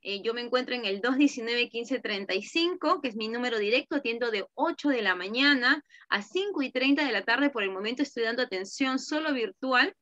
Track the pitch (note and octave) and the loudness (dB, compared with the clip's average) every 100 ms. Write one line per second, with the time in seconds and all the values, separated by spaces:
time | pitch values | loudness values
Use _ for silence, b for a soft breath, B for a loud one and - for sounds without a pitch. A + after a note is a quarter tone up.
0 | - D4+ A3+ A#3+ A#3+ B3 B3+ B3 G#3+ G3 | -8 -6 -4 -4 -2 -2 -2 -4 -2 -2
1 | A#3+ C4 C#4+ C#4 A3+ A#3+ A#3+ A#3 A#3 B3+ | 0 4 4 2 -2 -2 -2 -4 -4 -4
2 | A#3 G3+ G3 F#3+ G#3 E4 E4+ F4+ D4+ F4+ | -4 -6 -2 -4 -2 0 0 0 0 0
3 | C4+ G#3+ A3 A#3+ B3 A3+ G#3 B3 C#4+ D4 | -2 -4 -4 -2 -2 0 2 0 0 -4
4 | A3+ A#3 A#3+ G#3+ F#3+ - D#4 - D4 B3+ | -2 -2 -2 -2 -6 -2 -2 0 0 2
5 | G3+ F#3 F#3+ A#3 C#4 C#4 B3 D4+ - B | 2 0 -2 2 4 4 4 2 -2 B
6 | B - G#3 F4+ G4+ F4+ B3+ B3+ C4 C#4+ | B -4 -2 -4 -2 -2 -2 0 2 4
7 | C#4+ G#3 G3+ A#3+ C#4+ A#3+ G3 F#3+ G#3+ B3 | 2 0 2 2 2 2 -2 -2 -4 -2
8 | C#4+ - A3+ A#3+ B3 F#3+ G3 - C4+ C4 | -4 0 -2 0 -2 -2 -6 -2 0 0
9 | - D4+ D#4 C4+ A3 - C4 B3 D4 - | -2 -2 0 0 -2 -4 2 4 4 0